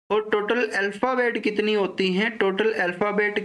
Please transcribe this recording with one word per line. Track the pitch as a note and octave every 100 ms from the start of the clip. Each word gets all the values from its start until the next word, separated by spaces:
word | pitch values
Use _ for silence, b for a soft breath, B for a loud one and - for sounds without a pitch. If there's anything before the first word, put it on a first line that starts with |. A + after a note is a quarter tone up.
| _
और | G#3 G#3+
total | G#3+ G#3 A#3 A#3+
alphabet | F#3+ G3 G3+ B3+ B3+ A#3+ A3+
कितनी | G#3+ G#3 G#3+
होती | G#3+ F#3 - F#3+
हैं? | F#3 A3+ A3
Total | G3 F#3+ A3 G#3+
alphabet | F3+ F3+ G#3 G3+ G#3 G#3